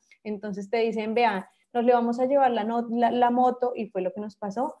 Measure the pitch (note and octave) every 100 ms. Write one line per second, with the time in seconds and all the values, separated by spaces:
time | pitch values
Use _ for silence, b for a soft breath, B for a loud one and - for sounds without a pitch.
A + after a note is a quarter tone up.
0 | b b G#3+ G#3 G#3 G3 G3 A#3 A3+ A3
1 | G#3+ A3 A#3 G3 - b b A#3+ A#3 A#3+
2 | A#3 A#3+ C4 C#4 C4 A3+ G#3 A#3 A#3 A#3
3 | A#3 A#3+ A#3+ A#3+ B3+ B3 B3 A#3 G#3 F#3+
4 | F#3 G3 G#3+ - G#3 G#3 C#4 -